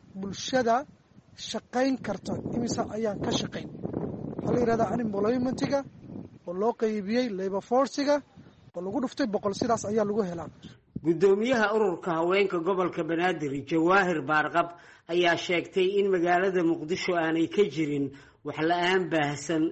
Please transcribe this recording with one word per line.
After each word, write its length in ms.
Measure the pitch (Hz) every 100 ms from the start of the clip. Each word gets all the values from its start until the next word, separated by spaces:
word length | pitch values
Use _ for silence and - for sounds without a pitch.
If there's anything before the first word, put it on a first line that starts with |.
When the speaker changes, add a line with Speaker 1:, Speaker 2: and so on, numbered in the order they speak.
| -
Speaker 1:
bulshada 640 | 190 196 185 - 254 226 233 294 - _ - _ -
shaqayn 600 | - 220 - 247 269 254
karta, 360 | - 185 - 185 -
imise 280 | 240 233 - 220 208
ayaan 240 | 226 196
ka 100 | -
shaqayn? 380 | 226 196 175 - - - - - - - -
Waxaa 180 | -
la 60 | 247
yidhahdaa 320 | 233 226 226
unemployment-iga 840 | 226 226 202 208 254 247 247 277 277 277 - - - - - -
oo 80 |
loo 200 | 180 214
qaybiyey 540 | 233 220 214 190 233 254
labor 320 | 185 190 190
force-iga 540 | - 247 269 - 277 294 - - - - -
oo 80 | -
lagu 160 | 180 233
dhuftay 260 | 247 - 269
boqol, 260 | 196 208
sidaas 300 | 196 233 220 202
ayaa 200 | 220 202
lagu 160 | 208
helaa. 280 | 190 170 147 - - - _ -
Speaker 2:
Guddoomiyaha 640 | 147 165 196 196 233 247 208
ururka 360 | 214 202 165 185
haweenka 460 | 160 170 190 196 180
gobolka 420 | 165 185 180 -
Banaadir, 500 | 160 165 180 170 147 139 117
Jawaahir 540 | 165 165 196 180 160
Baarqab, 460 | 135 151 151 156 175 - - - -
ayaa 280 | 175 175 165
sheegtay 500 | - 175 165 196 185 202
in 100 | 196
magaalada 500 | 185 170 180 190 180
Muqdisho 520 | 165 151 151 180 - 175
aanay 320 | 160 160 160
ka 160 | -
jirin 420 | 202 139 151 143 139 - - _
wax 140 | 147 143
la'aan 420 | 160 175 170 190 170
baahsan 540 | 160 143 143 - 165 165